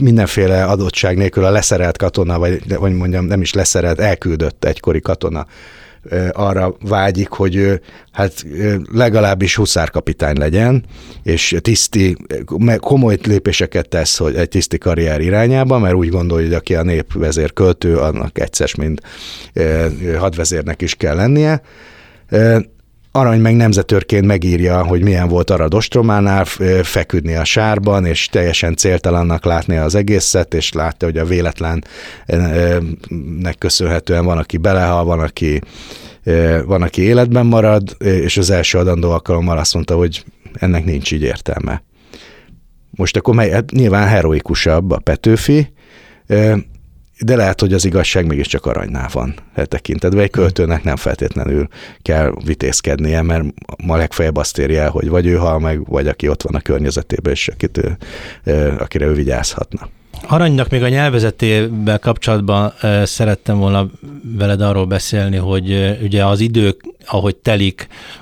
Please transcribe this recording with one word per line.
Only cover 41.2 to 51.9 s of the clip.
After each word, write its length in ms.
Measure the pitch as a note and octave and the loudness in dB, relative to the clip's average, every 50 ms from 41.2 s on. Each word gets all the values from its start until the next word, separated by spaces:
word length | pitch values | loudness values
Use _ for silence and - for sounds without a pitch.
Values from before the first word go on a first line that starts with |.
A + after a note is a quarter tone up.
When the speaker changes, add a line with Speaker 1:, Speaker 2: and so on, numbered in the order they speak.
Speaker 1:
értelme. 640 | D2 A#1+ - - - - - - - - C2 - - _ _ _ _ _ - - - - - - _ - - - - _ _ _ _ _ | -2 -2 -4 -4 -6 -6 -6 -4 -6 -6 -6 -8 -10 _ _ _ _ _ -20 -20 -20 -20 -20 -20 _ -20 -20 -20 -20 _ _ _ _ _
Most 260 | - - F#2 - - | -4 -4 -2 0 0
akkor 180 | G#2 - B2+ A2+ | 0 2 4 4
mely-, 160 | A#2 A2 E2 | 4 4 4
hát 200 | F2 A2 - - | 2 0 -2 0
nyilván 360 | - C3+ B2+ G#2 F#2+ G#2 G#2 | 0 2 4 4 4 4 4
heroikusabb 840 | G2+ A2 F#2+ D#2+ D#2+ D#2 D2 - - D#2 - - E2 D#2 E2+ F#2+ F2+ | 4 4 4 4 2 2 0 0 -2 -4 0 2 2 2 2 2 0
a 60 | D2+ - | -2 0
Petőfi, 720 | - - D2 - - A2 A2+ A2 - - D3 D3+ C#3+ - - _ _ _ - - - - - _ _ | 0 -2 -2 2 2 2 2 4 4 2 2 2 2 0 -6 _ _ _ -20 -20 -20 -20 -20 _ _
ö, 280 | - G#2 G#2 G#2+ A2 G#2+ G2 - - - - - - - - - _ _ - | 0 2 2 4 4 2 0 -2 -6 -16 -20 -20 -20 -20 -20 -20 _ _ -4
de 160 | A#2 A2 B2+ | 0 2 2
lehet, 260 | A#2 G2+ F#2+ F#2+ - | 2 2 2 2 0
hogy 120 | G#2 F#2 F#2+ | 2 2 2
az 120 | F2+ F#2+ | 2 2
igazság 400 | F#2+ E2+ F#2 E2 - - F#2 E2+ | 2 2 2 0 2 0 0 0
mégiscsak 400 | D#2+ D2 C#2 C#2 - - C2+ - | 0 0 -2 -2 -2 -4 -4 -2
Aranynál 440 | B1+ G#1+ - - G1+ C#2 C2 B1+ - | -2 -4 -4 -4 -6 -6 -6 -6 -4
van 220 | - C2 A#1+ C2+ D2 - - - _ | -4 -4 -4 -6 -8 -10 -16 -10 _
e 120 | - D#2+ | -6 -4
tekintetben. 540 | - - - - - - - - F2+ F#2+ G#2 | -4 -4 -6 -4 -6 -4 -2 0 2 2 2
Egy 80 | G2+ G2 | 2 2
Speaker 2:
Mhm. 80 | - - | 2 2
Speaker 1:
költőnek 420 | F2+ F2+ F2 - E2+ D#2+ E2 D#2 - | 2 2 2 2 0 0 0 -2 -2
nem 120 | D#2+ C#2 | -2 -4
feltétlenül 720 | C#2 - - - - C#2 - - C2+ C2+ D2 C#2 D2 C#2+ - - - - - | -2 -2 -4 -4 -2 -4 -4 -4 -4 -2 -2 0 -2 -2 -4 -8 -16 -20 -20